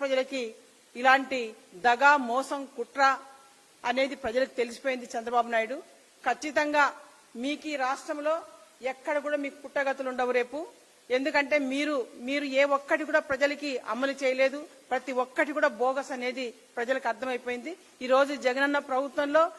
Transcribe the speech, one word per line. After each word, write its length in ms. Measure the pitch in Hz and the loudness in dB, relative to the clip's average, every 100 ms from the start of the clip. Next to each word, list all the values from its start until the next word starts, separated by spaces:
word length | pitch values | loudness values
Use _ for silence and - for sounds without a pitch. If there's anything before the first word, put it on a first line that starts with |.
ప్రజలకి 400 | 277 262 262 269 226 226 - _ _ 240 | -2 0 0 -4 -6 -10 -20 _ _ 2
ఇలాంటి 440 | 254 262 269 262 226 - - 180 240 | 6 6 4 -4 -4 -10 -20 0 2
దగా, 260 | 240 277 294 | 6 6 6
మోసం, 440 | 240 247 269 285 269 - | 4 -2 -2 -4 -6 -8
కుట్ర 260 | 240 269 269 262 - - - _ _ _ | -6 2 4 2 -4 -20 -20 _ _ _
అనేది 300 | 240 247 277 269 | -2 0 0 -2
ప్రజలకు 300 | 240 240 262 - | -4 -2 0 -2
తెలిసిపోయింది 480 | 240 226 269 254 240 | -4 -4 -6 -6 -6
చంద్రబాబు 340 | 240 226 240 233 | -8 -2 0 2
నాయుడు. 240 | 226 220 277 - - _ _ | 0 -2 -6 -12 -20 _ _
ఖచ్చితంగా 600 | - 240 302 302 294 294 277 - - - _ 233 | -4 -2 -2 0 2 4 2 0 -14 -20 _ -8
మీకు 220 | 262 294 302 | -6 -6 -6
ఈ 80 | 285 254 | -4 -2
రాష్ట్రంలో 500 | 269 - 294 294 330 - - - _ 247 | -4 -6 -4 -2 -4 -6 -18 -20 _ -8
ఎక్కడ 240 | 254 - 294 | -6 -4 -4
కూడా 120 | 285 294 | -2 -4
మీకు 140 | 277 277 | -4 -10
పుట్టగతులు 460 | - 294 269 269 262 | -6 -2 -2 -2 -4
ఉండవు 200 | 254 247 247 | -2 0 0
రేపు. 200 | 240 285 370 - - _ - 254 | 0 -6 -10 -14 -20 _ -2 0
ఎందుకంటే 400 | 277 294 277 294 262 | 2 0 2 2 2
మీరు, 220 | 269 294 285 226 - 240 | 0 0 -2 -4 -8 -4
మీరు 180 | 285 285 262 | -2 0 2
ఏ 20 | 285 277 | 4 2
ఒక్కటి 280 | 285 320 302 | 0 -2 2
కూడా 120 | 302 302 | 0 0
ప్రజలకి 420 | 269 285 285 294 254 - | 0 0 0 -6 -6 -6
అమలు 220 | 226 269 269 | -4 -2 -2
చేయలేదు, 360 | 269 254 269 277 320 - - | 0 2 0 0 -12 -18 -6
ప్రతి 220 | 254 254 254 | -4 -2 -4
ఒక్కటి 300 | 254 - 294 302 | -2 -2 -2 2
కూడా 120 | 294 220 | 0 2
బోగస్ 300 | 247 262 269 262 | 0 0 -4 -6
అనేది 300 | 247 247 247 - - - | -6 -6 -8 -10 -12 -6
ప్రజలకు 320 | 240 269 240 | -2 -2 -2
అర్థమైపోయింది. 600 | 220 254 247 247 247 247 370 - - | -4 -4 -6 -6 -8 -8 -14 -16 -8
ఈ 40 | 254 | 2
రోజు 200 | 262 277 285 247 | 4 4 0 0
జగనన్న 320 | 254 277 285 285 | 2 2 0 0
ప్రభుత్వంలో 520 | 262 277 - 285 302 339 | -2 -2 -2 2 4 4